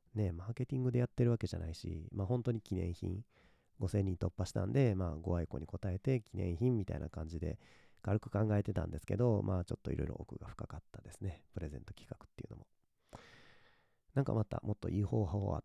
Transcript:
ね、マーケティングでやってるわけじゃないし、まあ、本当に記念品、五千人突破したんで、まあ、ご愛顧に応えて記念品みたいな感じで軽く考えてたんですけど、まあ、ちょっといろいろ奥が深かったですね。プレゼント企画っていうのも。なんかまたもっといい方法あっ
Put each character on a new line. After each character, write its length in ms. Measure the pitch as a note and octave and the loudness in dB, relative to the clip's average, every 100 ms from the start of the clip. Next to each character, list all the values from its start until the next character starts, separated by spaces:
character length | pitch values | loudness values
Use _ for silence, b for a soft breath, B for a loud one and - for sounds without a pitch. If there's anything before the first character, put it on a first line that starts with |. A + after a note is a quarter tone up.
| _ | _
ね、 180 | G#2+ G2 | 0 0
マ 140 | E2 G2 | 0 -6
ー 80 | |
ケ 120 | A#2 B2 | -4 -2
テ 100 | B2+ | 0
ィ 40 | |
ン 20 | |
グ 80 | B2+ | 2
で 80 | A#2+ | 2
や 60 | |
っ 40 | B2 | 2
て 160 | - | 4
る 60 | A#2+ | 4
わ 80 | A#2 | 4
け 80 | F2+ | 0
じ 80 | |
ゃ 40 | E2+ | -2
な 100 | E2 | -4
い 60 | |
し、 340 | E2 F2+ E2 E2 | -6 -6 -6 -6
ま 140 | G2 | -4
あ、 20 | G2 | 0
本 180 | B2 | 0
当 80 | A#2+ | 2
に 80 | A2+ | -2
記 140 | - | -2
念 200 | F#2 F2 | -2 -2
品、 280 | F2 F#2 F#2 A#2 b b b b - | -2 -2 -4 -8 b b b b -4
五 80 | F#2+ | 0
千 180 | G2+ | 2
人 120 | G2 F2+ | 2 2
突 160 | G#2 - | -2 -2
破 100 | F2+ | -2
し 60 | |
た 120 | - | 0
ん 80 | F#2+ | 2
で、 220 | C3 B2+ | 4 4
ま 160 | F#2+ F2+ | 4 0
あ、 60 | D#2 | -2
ご 200 | F2+ F2 | 0 0
愛 100 | D#2+ | 0
顧 120 | C#2 | -4
に 80 | D#2+ | -6
応 120 | G2 | -4
え 140 | G2 F#2 | -2 -2
て 220 | - B2+ | 2 0
記 160 | - F#2+ | 0 -4
念 200 | F#2 E2+ | -2 2
品 200 | B2 A#2+ | 4 2
み 80 | |
た 120 | G2 D2+ | 0 -4
い 40 | |
な 80 | D2+ | -4
感 180 | - D#2+ | -6 -6
じ 100 | E2 | -2
で 220 | D#2 - B B B B | -4 -4 B B B B
軽 160 | - G#2+ | 0 0
く 120 | - | 2
考 180 | G2+ G#2+ G#2 | 2 4 4
え 60 | |
て 100 | G2 | 2
た 120 | F#2 E2 | 0 0
ん 40 | |
で 80 | D#2+ | -4
す 80 | - | -2
け 100 | G2 | 4
ど、 260 | B2 G2+ | 6 6
ま 180 | G2+ F#2 | 4 2
あ、 40 | |
ち 80 | F2 | 0
ょ 40 | - | -4
っ 40 | |
と 100 | - | -2
い 40 | D2 | 0
ろ 80 | |
い 20 | C#2+ | -2
ろ 80 | - | -4
奥 200 | - - | -8 -10
が 100 | - | -12
深 180 | - - | -10 -10
か 120 | - | -10
っ 40 | - | -12
た 100 | - | -16
で 100 | - | -16
す 80 | - | -6
ね。 240 | G2 E2 - | -6 -6 -10
プ 60 | - | -8
レ 80 | D#2+ | -6
ゼ 100 | C#2 | -8
ン 40 | |
ト 100 | - | -10
企 140 | - - | -14 -12
画 60 | - - | -14 -14
っ 20 | |
て 80 | - | -14
い 40 | - | -12
う 20 | |
の 60 | - | -12
も。 100 | - _ _ _ B B B B B B B B B B B | -16 _ _ _ B B B B B B B B B B B
な 80 | C#3 | 0
ん 20 | |
か 100 | C3+ | 2
ま 100 | A2 | 2
た 160 | G#2+ - | 0 -2
も 80 | - | -4
っ 40 | - | -2
と 120 | F2+ | 0
い 100 | F#2+ | 0
い 40 | |
方 200 | G2 A#2 | 2 2
法 300 | F#2+ G2 G2 | 2 0 0
あ 40 | |
っ 60 | E2 | -2